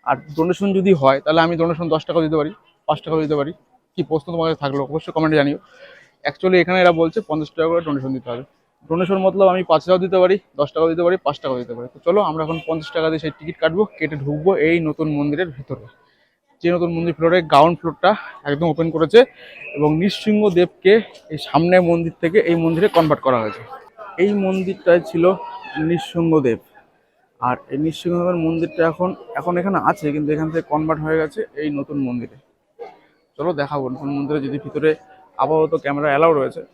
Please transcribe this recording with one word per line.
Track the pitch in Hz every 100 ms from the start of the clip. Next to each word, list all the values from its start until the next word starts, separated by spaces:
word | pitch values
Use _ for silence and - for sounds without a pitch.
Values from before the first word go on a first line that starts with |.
| -
আর | 135 - 147
ডোনেশন | 165 180 202 196
যদি | 185 175
হয়, | 135 139
তাহলে | 147 160 165
আমি | 170
ডোনেশন | 165 160 170
দশ | 156 -
টাকাও | 165 156
দিতে | 156
পারি, | 151 208 _ _ -
পাঁচ | 151
টাকাও | - 160
দিতে | 151 151
পারি। | 143 170 _ _ _
কি | - -
প্রশ্ন | 156 -
তোমার | 165 165
কাছে | 156
থাকলো, | 139 139 131
অবশ্যই | 156 - 160
কমেন্টে | 160 156
জানিও। | 143 147 _ - - - _ _ -
Actually | - 185 185
এখানে | 170 185
এরা | 175 165
বলছে | 165 220 202
পঞ্চাশ | 156 151 -
টাকা | 160
করে | 170 160
ডোনেশন | 143 131 131
দিতে | 127
হবে। | 120 139 _ _ _ _
ডোনেশন | 165 185 196
মতলব | 190 185 190
আমি | 185 180
পাঁচ | 156
হাজার | 170 185
দিতে | 185 185
পারি, | 180 196 _ 135
দশ | 143
টাকাও | 160 165
দিতে | 165 175
পারি, | 185 -
পাঁচ | 147
টাকাও | 147 127
দিতে | 120 120
পারি। | 123
তো | - -
চলো | 196 185
আমরা | 156 156
এখন | 165 160
পঞ্চাশ | 160 156 175
টাকা | 160
দিয়ে | 160
সেই | 160 -
টিকিট | 151 165
কাটবো, | 160 170 214 -
কেটে | 156 151
ঢুকবো | 135 147 165 180 156
এই | 170 156
নতুন | 147 156 147
মন্দিরের | 143 147 180 135
ভিতরে। | 139 123 113 _ _ _ _ _ _ _
যে | 170
নতুন | 175 170 165
মন্দির | 170 160
ফ্লোরে | 165 180 160
গ্রাউন্ড | 143 160 170
ফ্লোরটা | 170 143 180 208 - - 143
একদম | 143 170
ওপেন | 151 165
করেছে | 160 160 220 262 - - - - 143
এবং | 151 156
নৃসিংহদেবকে | 196 - 214 208 208 170 175 _ 185 220 - - -
এই | 151 -
সামনে | 147 170 185 170
মন্দির | 170 165 -
থেকে | 170 196 -
এই | 170
মন্দিরে | 165 165 208 170
কনভার্ট | 160 147 131
করা | 123
হয়েছে। | 110 101 - - - - - -
এই | 196 208
মন্দিরটাই | 190 190 185 190 - 175 160
ছিল | 165 175 185 - - - - 156
নৃসিংহদেব। | 170 - 170 165 156 127 110 _ _ _ _ _ _ _ _ 123
আর | 123 -
এই | 135
নৃসিংহদেবের | 156 151 175 175 175 175
মন্দিরটা | 160 165 165 165 165
এখন, | 165 180 - - -
এখন | 160 175
এখানে | 185 185 143
আছে, | 175 151
কিন্তু | 147 147
এখান | 151 160
থেকে | 160 -
কনভার্ট | 151 156 156
হয়ে | 156 160
গেছে | 156 214 196 139
এই | 151 143
নতুন | 139 147 131
মন্দিরে। | 123 117 110 _ _ _ _ - - _ _ _ -
চলো | 160 151
দেখাবো | 143 147 131
নতুন | 131 143 139
মন্দিরে, | 139 151 139
যদি | 143
ভিতরে | 143 147 156 156 - - - -
আপাতত | 139 160 156 160
ক্যামেরা | 139 143 151
অ্যালাউ | 139 165 151
রয়েছে। | 127 - -